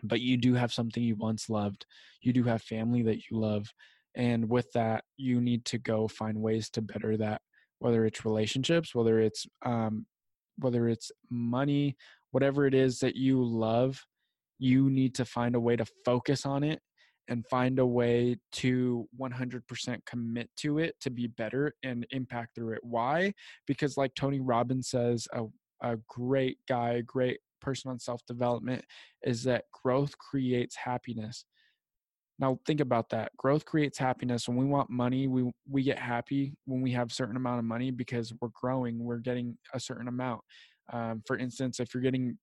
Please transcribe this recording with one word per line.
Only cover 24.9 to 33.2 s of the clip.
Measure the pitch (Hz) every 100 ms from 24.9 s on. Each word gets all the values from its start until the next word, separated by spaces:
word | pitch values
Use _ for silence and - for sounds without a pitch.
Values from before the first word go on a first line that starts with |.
says, | 127 120 120 -
a, | 123 113 - _ _
a | 120 117 113
great | - 123 135 131 - -
guy, | 123 117
a | 120
great | 117 131 127 127 _ _
person | - 127 131
on | 123
self-development, | - 120 - 120 120 120 113 127 - - - _
is | - 117
that | 127 120 -
growth | - 131 127 143 -
creates | - 139 127 123 123 -
happiness. | - 123 - 113 110 - - _ _ _ _ _ _ _ _ -
Now | 135 127 -
think | 151
about | 135 117 113
that. | 117